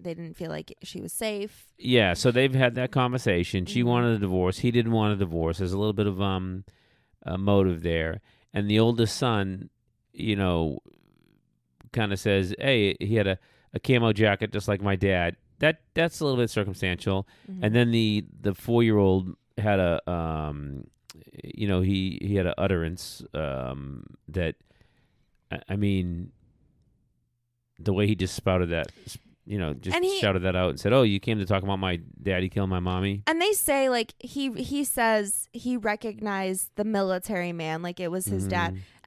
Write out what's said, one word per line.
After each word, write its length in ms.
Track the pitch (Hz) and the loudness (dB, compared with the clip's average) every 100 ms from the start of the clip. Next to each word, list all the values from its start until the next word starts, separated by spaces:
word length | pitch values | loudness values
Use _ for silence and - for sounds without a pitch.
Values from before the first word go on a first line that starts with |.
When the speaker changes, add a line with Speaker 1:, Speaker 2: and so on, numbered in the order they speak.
Speaker 1:
they 140 | 175 | -12
didn't 240 | 165 165 165 | -10 -12 -10
feel 100 | 165 | -10
like 220 | 156 - - | -10 -12 -18
she 200 | - 180 | -16 -14
was 100 | 170 | -10
safe. 540 | - 220 208 208 - - _ | -6 -6 -6 -10 -14 -20 _
Speaker 2:
Yeah, 380 | 123 123 98 | 4 6 6
so 160 | 87 131 | 4 2
they've 240 | 120 135 | 4 2
had 200 | 131 127 123 | 4 2 2
that 140 | 127 | -2
conversation. 760 | 139 123 127 117 87 87 95 90 | 0 0 0 2 2 2 -2 -2
She 140 | 113 | 0
Speaker 1:
Mm-hmm. 80 | 120 | 2
Speaker 2:
wanted 280 | 120 120 110 | 2 2 2
a 20 | |
divorce. 400 | 98 92 90 - | 0 2 0 0
He 100 | 120 | 0
didn't 220 | 120 113 | 2 2
want 200 | 113 107 | 2 2
a 40 | 101 | 0
divorce. 420 | 92 82 80 85 | -2 -2 -2 -2
There's 160 | 92 | -2
a 40 | 98 | -2
little 140 | 107 | -2
bit 140 | 101 104 | 0 -2
of, 160 | 92 | 0
um, 420 | 98 95 92 92 - - _ _ _ _ | -2 -2 -4 -10 -12 -20 _ _ _ _
a 140 | - 92 | -8 -2
motive 460 | 98 101 95 82 | 4 6 6 2
there. 400 | 85 82 80 95 - _ _ | 0 0 -2 -6 -12 _ _
And 160 | 104 101 | -4 2
the 80 | 107 | 4
oldest 360 | 113 117 110 - | 6 4 0 0
son, 500 | 127 107 98 95 - _ _ _ _ | 0 0 -2 -6 -12 _ _ _ _
you 220 | - 110 101 | -6 -2 0
know, 420 | 92 85 80 - 50 50 50 50 50 50 _ _ _ _ - | 2 2 0 -4 -12 -20 _ _ _ _ _ _ _ _ -8
kinda 240 | 120 107 95 | -2 -2 0
says, 360 | 107 98 92 - | 2 2 2 -2
"Hey, 380 | 135 123 101 - | 2 4 2 0
he 140 | 98 | 0
had 120 | 110 98 | 2 2
a, 120 | 92 _ _ _ | -2 _ _ _
a 80 | - | -6
camo 320 | - 127 113 | 2 4 4
jacket 400 | 104 110 98 107 | 4 4 2 -2
just 160 | 104 101 | -4 -2
like 140 | 98 | 0
my 120 | 101 | 0
dad." 420 | 92 98 92 85 - _ - | 2 2 2 0 -4 _ -2
That, 200 | 151 160 _ | 0 0 _
that's 260 | - 165 - | -2 -2 0
a 40 | |
little 140 | 147 127 | -2 0
bit 120 | 117 | 0
circumstantial. 760 | 110 98 90 95 90 - 95 - _ - | 0 -2 -2 -2 0 0 -2 -2 _ -16
Speaker 1:
Mm-hmm. 140 | 185 | -2
Speaker 2:
And 100 | 107 | 2
then 160 | 117 120 | 4 4
the, 340 | 117 110 107 - - | 4 2 0 -4 -6
the 120 | 104 | -4
four-year-old 800 | 92 - 117 113 104 98 95 92 - _ - | -4 2 4 6 6 6 4 0 -10 _ -4
had 240 | 104 98 | 0 2
a, 280 | 90 82 - | 2 0 -2
um, 760 | 87 80 78 76 71 71 69 - _ - - - - | -4 -4 -4 -6 -8 -8 -12 -14 _ -20 -20 -20 -18
you 240 | - - 101 | -14 -4 0
know, 140 | 92 | 2
he, 380 | 95 98 95 69 | 4 2 0 -2
he 140 | 98 98 | -2 0
had 100 | 87 | 0
a 140 | - | 0
utterance, 600 | 95 90 82 90 - - - | 0 2 0 -6 -12 -16 -10
um, 680 | 76 73 65 64 69 69 64 50 - - | -6 -4 -4 -6 -8 -10 -12 -16 -20 -8
that, 260 | 90 82 - _ _ _ _ _ _ _ _ - | -2 -2 -4 _ _ _ _ _ _ _ _ -12
I, 100 | - - | -10 -6
I 60 | 101 | -2
mean, 540 | 101 98 90 85 90 _ _ _ _ _ _ _ _ _ _ _ _ _ _ - | 0 0 -2 -6 -10 _ _ _ _ _ _ _ _ _ _ _ _ _ _ -8
the 140 | 98 | -2
way 140 | 95 104 | 2 2
he 80 | |
just 200 | 98 92 | 2 -2
spouted 360 | - 98 92 87 | -2 0 2 2
that, 220 | 82 - - - | -2 -4 -10 -18
s-, 120 | - _ _ - | -18 _ _ -8
you 120 | 101 | -4
know, 140 | 80 | -4
just 220 | 65 90 339 | -4 -4 -2
Speaker 1:
And 80 | |
he 160 | 370 392 | 0 0
Speaker 2:
shouted 200 | 107 92 | 2 2
that 120 | 92 90 | 2 0
out 140 | 90 | 0
and 100 | 69 | 0
said, 120 | 101 | 2
"Oh, 100 | 131 | 4
you 180 | 113 98 | 4 2
came 180 | - 110 | -2 -2
to 80 | 95 | 0
talk 160 | 98 | 0
about 160 | 98 95 | 0 -2
my 220 | 95 87 - - | -2 -2 -6 -8
daddy 260 | 98 90 92 | -2 -2 -2
killing 220 | - 95 | -2 -2
my 100 | 90 | 0
mommy?" 420 | 90 92 98 101 175 | -2 -2 -2 -2 -2
Speaker 1:
And 140 | 330 | 0
they 120 | 381 | 0
say, 360 | 403 - 277 262 | 0 0 0 0
like, 260 | 240 226 - | 0 -4 -10
he, 340 | 247 285 269 | -12 -6 -6
he 320 | 220 254 285 | -6 -6 -4
says 640 | 277 - 226 220 202 - - | -4 0 2 2 0 -6 -8
he 240 | 233 247 247 | -8 -4 -4
recognized 960 | 208 214 226 214 208 190 190 190 - - | -2 -4 -6 -8 -6 -4 -4 -4 -6 -4
the 80 | |
military 680 | 214 202 190 185 202 185 175 | -2 0 0 -2 -4 -4 -4
man, 280 | 170 160 160 | -6 -6 -6
like 160 | 175 175 | -8 -8
it 100 | 175 | -6
was 160 | 185 185 | -4 -4
his 200 | 185 190 | -4 -2
dad. 260 | 180 170 | -2 -2
Speaker 2:
Mm-hmm. 80 | 95 - _ | -6 -14 _